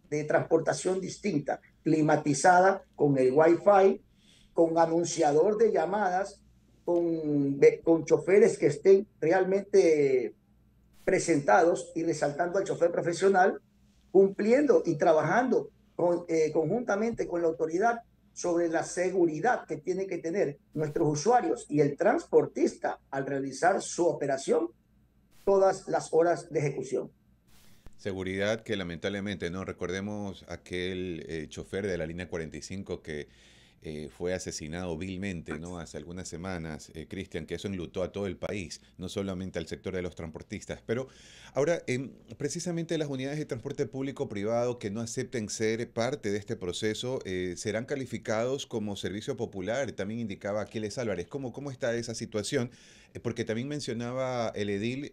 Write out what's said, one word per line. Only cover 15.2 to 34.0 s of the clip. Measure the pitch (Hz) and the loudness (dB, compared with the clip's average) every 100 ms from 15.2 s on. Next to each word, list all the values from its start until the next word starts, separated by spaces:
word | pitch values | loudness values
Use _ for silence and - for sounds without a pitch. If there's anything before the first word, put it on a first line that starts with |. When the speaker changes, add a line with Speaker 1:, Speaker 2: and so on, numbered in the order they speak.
| 147 202 254 190 - _ _ - | 4 2 2 0 -2 _ _ -2
Speaker 1:
con, | 175 175 - | 0 0 0
eh, | 160 156 | 0 2
conjuntamente | 165 156 220 233 202 226 226 170 | 2 0 -2 0 0 -2 -4 -4
con | 175 | -2
la | 165 | -2
autoridad | 160 160 165 226 233 - _ _ | -2 -2 0 0 0 -8 _ _
sobre | - - 170 170 | -8 -2 0 0
la | 165 | -2
seguridad | - - 180 185 170 156 190 233 - | -4 -2 -2 2 2 2 0 0 -2
que | - | -8
tienen | - 185 196 | -4 -4 -4
que | 175 | -6
tener | 160 190 147 143 _ | -4 -2 -2 -2 _
nuestros | 147 151 151 151 | -6 -4 0 0
usuarios | 147 208 247 330 - - | 0 2 2 2 -4 -2
y | 147 | 2
el | 143 - | 2 2
transportista | 202 311 - 156 143 - 311 - - - _ | 2 2 4 4 4 0 0 0 -6 -6 _
al | 135 139 | -6 -4
realizar | 139 135 123 170 196 | -4 -4 0 2 2
su | - - 170 | -2 0 0
operación | 143 143 135 - 311 339 - _ _ _ _ _ - | 0 -2 -2 0 0 0 -8 _ _ _ _ _ -6
todas | - 196 190 190 - | 2 6 4 2 -2
las | 160 143 | -4 0
horas | 160 175 160 - | 2 4 2 -2
de | 151 | -2
ejecución. | 147 - - 123 131 _ _ _ _ - - - - - | -2 -2 -4 -6 -6 _ _ _ _ -20 -20 -20 -20 -12
Speaker 2:
Seguridad | 104 95 92 95 101 113 | -8 -6 -4 -2 0 -2
que | - 101 | -4 -6
lamentablemente, | 90 82 101 101 98 95 87 | -4 -4 -4 -4 -4 -6 -6
¿no? | 92 90 | -6 -8
Recordemos | 92 90 92 101 104 101 87 - | -8 -6 -4 -6 -8 -10 -12 -12
aquel, | 85 - 90 90 92 92 82 - | -14 -8 -6 -4 -4 -6 -8 -8
eh, | 80 76 | -8 -8
chofer | - - 95 101 | -12 -8 -6 -4
de | 87 | -4
la | 80 | -4
línea | 85 90 | -8 -8
cuarenta | 87 80 73 | -8 -8 -10
y | |
cinco | - 95 92 87 | -12 -12 -8 -10
que, | - 76 71 _ - - _ _ | -8 -10 -10 _ -20 -20 _ _
eh, | - 76 | -12 -10